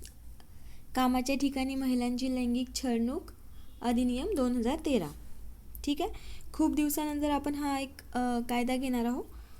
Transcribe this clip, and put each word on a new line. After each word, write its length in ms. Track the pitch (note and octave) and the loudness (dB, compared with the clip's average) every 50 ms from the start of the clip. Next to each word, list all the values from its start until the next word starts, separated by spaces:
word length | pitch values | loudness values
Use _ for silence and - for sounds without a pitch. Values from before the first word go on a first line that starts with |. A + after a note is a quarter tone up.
| - - - - - - - - - - - - - - - - - - - | -12 -12 -14 -14 -14 -14 -14 -14 -14 -14 -14 -14 -12 -12 -12 -12 -10 -4 0
कामाच्या 400 | C4 B3+ B3+ B3 B3+ B3 C4 C#4 | 2 4 4 4 4 2 2 2
ठिकाणी 400 | C4 C#4 C4+ C#4 C4+ C4 C4 C4+ | 2 2 2 2 0 -2 0 0
महिलांची 600 | C4+ C4+ B3+ B3+ B3 A#3+ B3 B3 A#3+ B3+ C4+ C4 | 0 2 2 2 2 2 2 0 0 0 0 0
लैंगिक 320 | B3+ B3 A#3+ A#3+ B3 B3+ B3 - | 2 2 2 2 0 0 -2 -4
छळणूक 560 | - - B3+ A#3 A3+ A#3 A#3+ C4+ F4+ - - - - - - - - - - - - | -2 0 2 2 4 2 2 0 -2 -4 -8 -12 -14 -14 -14 -12 -12 -12 -12 -10 -4
अधिनियम 540 | - A#3+ B3 A#3 B3+ B3 B3 B3 D4 G#4 G#4 | 0 2 4 4 4 2 2 0 0 0 2
दोन 200 | D4 B3+ B3 B3 | 2 4 4 4
हजार 240 | B3 A3 A#3 C#4+ D#4+ - | 2 2 2 2 2 2
तेरा. 220 | D#4+ C#4 A3 E3+ D3 - - - - - - - - - - - - - - - | 4 4 4 2 0 -6 -8 -10 -10 -8 -8 -8 -10 -12 -12 -14 -12 -12 -4 -2
ठीक 180 | C#4+ D4 - | 0 0 0
आहे, 100 | E4+ A4 - - - - - - - - - | 0 -2 -4 -6 -8 -8 -8 -8 -8 -4 0
खूप 200 | - D#4 D4+ - | 2 2 4 4
दिवसानंतर 560 | C#4+ D4 D4 C#4+ D#4+ D4+ D4+ D4 D4 D4 D4 | 4 2 2 2 0 0 0 0 0 2 2
आपण 260 | C#4+ C#4 C#4 D4 C#4+ | 2 2 2 0 -2
हा 240 | C#4+ D4 C#4+ C#4 C4+ | 0 0 0 0 0
एक, 380 | C4+ C4+ - - - - - B3 | -2 -4 -6 -10 -10 -4 0 0
अ, 220 | B3 B3 A#3+ A#3+ A#3 - | 2 2 2 0 0 0
कायदा 260 | B3 A#3+ A#3+ A#3+ B3+ | 0 2 2 2 2
घेणार 300 | B3+ C4+ C4 B3 A#3+ A#3 | 2 2 2 2 2 2
आहोत. 200 | A#3+ B3 D4+ - - - - - - - | 2 0 0 -2 -6 -10 -14 -14 -14 -14